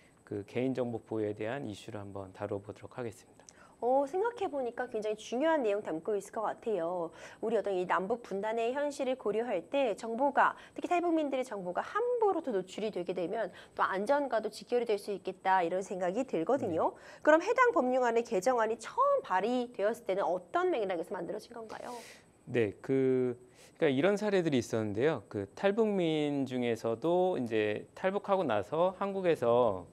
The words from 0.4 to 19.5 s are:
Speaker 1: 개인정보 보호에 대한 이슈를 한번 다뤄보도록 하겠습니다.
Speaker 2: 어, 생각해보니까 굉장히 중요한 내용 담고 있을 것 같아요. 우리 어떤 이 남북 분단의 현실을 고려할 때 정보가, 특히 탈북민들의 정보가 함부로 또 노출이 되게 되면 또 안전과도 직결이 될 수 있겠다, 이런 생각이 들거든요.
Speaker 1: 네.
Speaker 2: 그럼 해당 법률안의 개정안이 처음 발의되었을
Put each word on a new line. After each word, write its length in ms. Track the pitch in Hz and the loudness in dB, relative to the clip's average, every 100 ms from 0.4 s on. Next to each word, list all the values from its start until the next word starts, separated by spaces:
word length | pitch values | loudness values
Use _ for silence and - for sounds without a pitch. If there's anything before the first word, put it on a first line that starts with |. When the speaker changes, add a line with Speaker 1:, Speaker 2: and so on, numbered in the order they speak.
| 98 | -6
Speaker 1:
개인정보 540 | 120 131 127 120 113 | -4 -2 -2 -4 -6
보호에 300 | - 110 104 | -6 -4 -4
대한 320 | 107 107 135 127 | -4 -6 -6 -8
이슈를 340 | 98 - 107 | -12 -12 -12
한번 320 | 101 98 95 | -12 -12 -12
다뤄보도록 640 | 95 104 101 101 95 98 - | -8 -6 -6 -8 -14 -14 -10
하겠습니다. 360 | 120 - - - - - - - | -10 -12 -20 -20 -20 -20 -20 -6
Speaker 2:
어, 240 | 233 262 277 | 0 2 0
생각해보니까 800 | 359 453 466 370 277 247 - 247 | 0 -2 -2 -4 -4 -6 -6 -6
굉장히 280 | 220 214 214 | -4 -4 -6
중요한 460 | - 233 311 320 | -6 -2 2 2
내용 220 | 226 202 | 2 -2
담고 320 | 214 156 160 202 | -2 -6 -2 -4
있을 160 | 190 | -4
것 100 | - | -6
같아요. 720 | 208 - - 202 165 180 165 - - - | -4 -4 -4 -2 -2 -2 -6 -8 -18 -8
우리 160 | 214 220 | -2 0
어떤 160 | 208 | 0
이 120 | 190 180 | -2 0
남북 380 | 170 190 - | 0 0 -4
분단의 500 | - 196 214 226 226 | -4 -6 -2 -2 -2
현실을 420 | 269 294 277 262 254 | 0 -4 -2 -2 -2
고려할 540 | 214 208 240 196 - | -2 -2 0 -2 -2
때 260 | 277 262 190 | 0 0 0
정보가, 600 | 226 226 285 254 185 - - | -4 0 2 4 4 2 -10
특히 140 | - 302 | -10 -2
탈북민들의 560 | 349 339 330 294 269 | 0 2 2 0 -2
정보가 380 | 254 202 180 180 | -4 -6 -4 -4
함부로 600 | - 415 480 494 427 349 | -2 -2 0 2 2 2
또 100 | 320 | 0
노출이 380 | 196 185 - 214 | -2 -4 -4 -4
되게 220 | 185 175 | -4 -4
되면 380 | 185 170 220 190 - - - | -2 -2 -2 -4 -6 -16 0
또 80 | |
안전과도 640 | 160 190 311 285 277 226 220 | 0 2 2 2 2 0 -2
직결이 360 | - - 247 240 | -8 -2 -2 2
될 100 | 202 | -2
수 160 | 202 | -2
있겠다, 500 | 196 - 180 190 190 | -6 -6 -4 2 2
이런 200 | 170 185 | 2 -2
생각이 420 | 196 190 180 196 | -4 -2 -2 -2
들거든요. 680 | 262 175 160 277 220 165 269 - | -2 -2 0 0 0 0 0 -2
Speaker 1:
네. 240 | - - | -14 -2
Speaker 2:
그럼 200 | - 311 | 4 6
해당 300 | 359 480 494 | 4 4 6
법률안의 500 | 349 254 254 247 233 | 6 2 2 4 2
개정안이 560 | 233 208 214 247 220 226 | 2 2 2 2 2 0
처음 420 | - - 554 554 | -6 2 4 4
발의되었을 840 | - 185 208 | 2 0 2